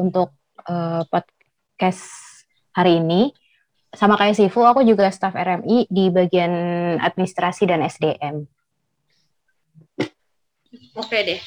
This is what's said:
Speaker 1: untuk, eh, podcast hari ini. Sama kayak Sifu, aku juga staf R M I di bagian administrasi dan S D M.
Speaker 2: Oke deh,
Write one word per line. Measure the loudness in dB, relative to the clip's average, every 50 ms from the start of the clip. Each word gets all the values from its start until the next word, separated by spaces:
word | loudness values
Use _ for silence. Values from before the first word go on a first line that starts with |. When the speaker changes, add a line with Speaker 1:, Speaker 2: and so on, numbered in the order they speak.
Speaker 1:
untuk, | -2 -2 0 -2 -2 -2 _ _ _ _ _ _ -10
eh, | -8 -6 -6 -4 -4 -4 -6 -6
podcast | -4 -4 -4 -4 _ _ _ _ _ _ _ _ _ _ -4 -2 -2 -2 -4 -10 -20 -20 -20 -20 -20 -20 -20 _ _ _ _ _ _ -2
hari | 0 2 4 4 2
ini. | 2 0 2 2 2 0 -2 _ _ _ _ _ _ _ _ _ _ _
Sama | -6 0 2 2 4 4
kayak | 2 2 2
Sifu, | 2 2 2 2 4 4
aku | 4 6 6
juga | 4 4 4 4 2 0
staf | 0 -2 -6 -6 -4
R | -4 -4 -4 -4 -4
M | -2 0
I | 0 0 0
di | 0 0 0 2 2
bagian | 2 2 2 2 2 0 0 0 -2 -2 -4 -4 -4 -4 -4 -2 -2 -2
administrasi | -2 -4 -2 -4 -6 -4 -4 -4 -4 -4 -2 0 0 0
dan | 0 0 -2
S | -4 -4 -2
D | -2 -2 -2 -4
M. | -6 -10 -10 -10 -12 -14 _ _ _ _ _ _ _ _ _ _ _ _ _ _ _ _ _ _ _ _ _ _ _ _ _ _ -20 _ _ -8 -8 -8 _ _ _ _ _ _ _ _ _ _ _ _ -20 -20 _ _ -14
Speaker 2:
Oke | -14 -10 -6 -4 -4
deh, | -2 -4 -6 -8 -10